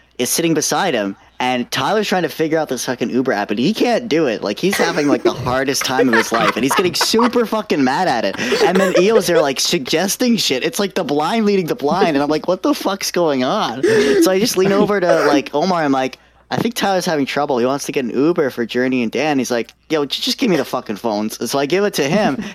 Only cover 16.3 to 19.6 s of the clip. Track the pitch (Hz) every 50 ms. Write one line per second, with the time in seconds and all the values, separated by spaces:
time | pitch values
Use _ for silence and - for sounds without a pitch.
16.3 | _ _ _ - - - - 240 233 - 226 196 190 185 170 180 165 147 135 -
17.3 | - 143 147 147 135 117 120 127 139 139 - - 135 147 127 110 - 123 143 165
18.3 | 175 170 147 123 - 123 117 107 - 123 127 131 127 127 117 107 - 117 147 156
19.3 | 143 135 120 - 123 117